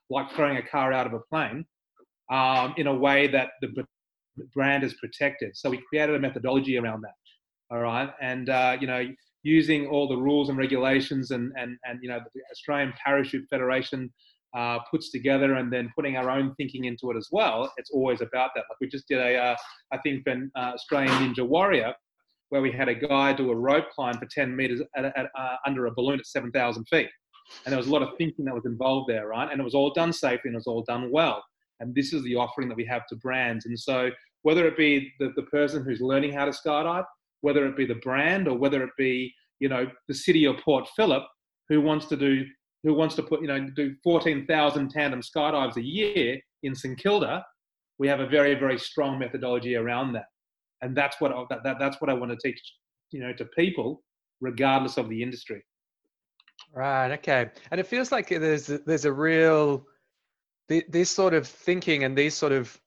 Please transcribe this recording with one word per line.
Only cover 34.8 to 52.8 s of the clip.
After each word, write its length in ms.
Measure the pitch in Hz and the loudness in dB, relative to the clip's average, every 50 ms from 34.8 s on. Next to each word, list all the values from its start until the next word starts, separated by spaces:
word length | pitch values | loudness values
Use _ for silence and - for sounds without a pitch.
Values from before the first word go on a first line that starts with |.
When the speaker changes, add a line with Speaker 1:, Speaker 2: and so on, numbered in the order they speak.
| 156 147 143 139 135 135 - - | 4 6 6 4 2 -2 -6 -4
Speaker 1:
the, 100 | 143 127 135 | -4 -4 -2
the 60 | 147 139 | -4 -6
person 420 | - - 147 147 143 151 151 131 | -2 2 2 2 2 0 -2 -4
who's 160 | 135 135 - | -4 -4 -2
learning 320 | 127 131 131 139 143 147 143 | 0 2 2 2 2 0 -2
how 140 | 143 139 | -2 -2
to 40 | 143 | -2
skydive, 540 | 135 - - 160 147 147 160 170 170 180 185 - - _ _ _ _ _ - | -2 -4 -2 -2 0 0 0 0 -2 -2 -4 -6 -10 _ _ _ _ _ 0
whether 240 | 147 143 143 139 | 2 2 4 2
it 100 | 135 135 | 2 0
be 80 | 143 135 | 0 -2
the 120 | 120 120 | -2 -2
brand, 520 | 113 - 131 127 135 147 165 185 196 190 156 | -4 -4 -2 0 2 2 2 2 2 2 0
or 80 | 127 | 0
whether 260 | 120 131 139 143 135 131 | 2 2 2 2 0 -2
it 80 | 120 - | -2 -2
be, 340 | - 135 131 127 127 127 123 - _ _ _ _ - | -2 0 0 0 0 -4 -6 -10 _ _ _ _ -2
you 80 | 139 135 | -2 0
know, 180 | 135 123 127 131 - - _ - | 0 0 -2 -4 -6 -10 _ -8
the 60 | 143 | -8
city 320 | 139 - - 170 160 151 | -4 2 4 4 6 6
of 100 | 139 123 | 4 2
Port 320 | - - - 147 131 127 - - | 2 2 2 2 2 2 -2 0
Phillip 280 | - 220 220 131 135 139 - _ _ _ _ _ _ _ - | 2 2 4 4 2 0 -6 _ _ _ _ _ _ _ 2
who 140 | 151 151 143 | 2 4 4
wants 240 | 156 151 151 151 | 4 2 0 -2
to 100 | - 160 | -4 -4
do, 300 | 131 139 139 135 131 135 135 - _ _ _ _ _ - | 0 2 2 2 2 0 -4 -10 _ _ _ _ _ 0
who 120 | 156 151 | 2 2
wants 200 | 143 160 156 151 | 4 2 0 0
to 60 | - 151 | -2 -4
put, 200 | - 160 147 160 | -2 -2 -2 -2
you 60 | 147 | -2
know, 200 | 139 139 135 135 135 | -2 -4 -4 -6 -4
do 180 | 143 147 139 139 - - | -2 -2 -2 -4 -2 0
fourteen 440 | 175 170 160 - 165 151 139 135 | 2 2 4 4 2 -2 -2 -2
thousand 420 | 139 160 156 147 147 139 147 139 135 | 0 2 4 4 2 2 0 -2 -2
tandem 320 | 135 156 147 143 127 127 | -2 -2 -2 -2 -2 -4
skydives 560 | 120 - - 160 147 151 156 147 131 123 113 | -8 -6 -4 -2 0 0 0 0 -2 -2 -4
a 60 | 120 117 | -4 -6
year 560 | 131 156 202 214 208 208 185 135 117 127 135 - _ _ _ - | -4 -4 -2 -2 0 0 0 0 0 -2 -4 -8 _ _ _ -8
in 120 | 139 135 | -8 -8
St 240 | 135 - 135 127 131 | -8 -8 -10 -8 -4
Kilda, 460 | - 196 208 208 160 - 139 180 190 - _ _ _ _ _ _ _ _ _ - | 0 2 2 2 0 0 -4 -6 -8 -12 _ _ _ _ _ _ _ _ _ 0
we 100 | 139 139 | 0 2
have 120 | 143 135 | 2 2
a 60 | 135 | 0
very, 280 | 123 139 147 143 143 143 | 2 4 6 6 6 4
very 240 | 131 139 135 131 117 | 2 2 0 0 -2
strong 400 | - - - - 147 139 135 131 | -4 -6 -2 -2 -2 -2 -2 -4
methodology 560 | 135 117 - 135 131 123 123 123 120 123 123 | -6 -6 -6 -6 -4 -2 -2 -2 -2 -2 -2
around 380 | 117 113 120 120 120 135 135 123 | -2 0 -2 -2 -2 -2 -4 -4
that. 100 | 110 101 - _ _ _ _ _ _ _ _ _ - | -6 -8 -12 _ _ _ _ _ _ _ _ _ -10
And 160 | 127 131 131 | -8 -4 0
that's 240 | 143 139 139 - - | 0 0 0 0 -2
what 120 | 156 139 127 | -2 -2 -2
I, 100 | 123 127 123 | -4 -6 -8
that, 140 | 131 113 117 | -8 -6 -4
that, 160 | 135 131 123 | -4 -4 -2
that's 200 | 139 139 135 - | -2 -2 -2 -2
what 80 | 160 143 | -2 -2
I 60 | 135 | -2
wanna 220 | 123 123 120 120 117 | -2 -2 -4 -4 -2
teach, 200 | - 139 117 - - - - _ | -2 -4 -4 -6 -12 -20 -20 _